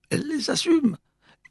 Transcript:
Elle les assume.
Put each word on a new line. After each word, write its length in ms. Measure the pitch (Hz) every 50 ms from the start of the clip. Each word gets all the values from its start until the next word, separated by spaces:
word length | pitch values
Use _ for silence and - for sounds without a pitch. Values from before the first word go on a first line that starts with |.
| _ -
Elle 180 | - - - 294
les 200 | 320 277 214 -
assume. 480 | - - - 339 330 320 285 208 165 - _ _ _ _ _ _ _ _ _ -